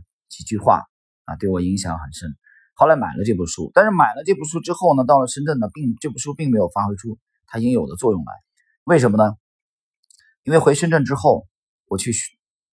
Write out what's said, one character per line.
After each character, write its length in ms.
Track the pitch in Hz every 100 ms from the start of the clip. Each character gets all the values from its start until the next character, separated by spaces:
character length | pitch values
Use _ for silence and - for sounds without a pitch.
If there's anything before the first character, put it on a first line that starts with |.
| - _ _
几 160 | -
句 120 | - 107
话， 280 | 120 85 - _ _ _
啊， 120 | - -
对 140 | 101
我 100 | 92
影 160 | 90 98
响 220 | 87 82
很 140 | 73
深。 220 | - 80 71 _ _ _
后 120 | - 147
来 100 | 151
买 180 | 95 -
了 80 |
这 100 | 104
部 120 | 92 85
书， 240 | - 80
但 100 | -
是 60 | 214
买 240 | 185 120
了 100 | 113
这 100 | 160
部 100 | 196
书 160 | 156 165
之 120 | 170
后 240 | 175 180 135
呢， 80 |
到 140 | 127 139
了 80 | 127
深 180 | -
圳 140 | 147 139
呢， 100 | 104
并， 220 | 151 131 113
这 100 | 151
部 80 | 131
书 160 | 147
并 160 | 143 147
没 80 | 110
有 100 | 87
发 180 | 101 101
挥 100 | 101
出 220 | 117 110 _ _ _
它 120 | 113
应 120 | 117
有 160 | 123 71
的 100 | 87
作 160 | 123
用 120 | 95
来。 80 | 71 50 _ _ _ _
为 140 | - 165
什 120 | 123
么 80 | 107
呢？ 180 | 107 110 _ _ _ _ _ _ _ _ _ _
因 100 | -
为 60 | 160
回 160 | 151
深 160 | 147 165
圳 140 | 160
之 100 | 131
后， 320 | 139 151 104 - _ _ _ -
我 100 | 98
去 160 | 127
学， 240 | 110 - _ _ _ _